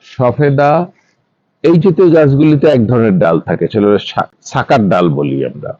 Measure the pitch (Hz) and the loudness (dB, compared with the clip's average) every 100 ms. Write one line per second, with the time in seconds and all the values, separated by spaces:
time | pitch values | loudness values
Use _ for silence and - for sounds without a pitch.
0 | _ - 123 120 143 139 143 156 175 _ | _ -2 -2 0 0 0 0 0 -4 _
1 | _ _ _ _ _ _ 156 170 185 165 | _ _ _ _ _ _ 0 2 2 2
2 | 185 160 147 139 151 147 156 135 135 123 | 2 4 2 2 2 2 2 2 0 0
3 | 113 92 82 82 - 85 85 107 101 104 | 2 2 0 0 -2 -4 -2 0 2 0
4 | - - 90 _ - 139 120 139 101 90 | -2 -8 -8 _ -10 -8 -2 0 0 0
5 | 87 71 71 67 65 71 - | 0 -2 -4 -4 -8 -10 -16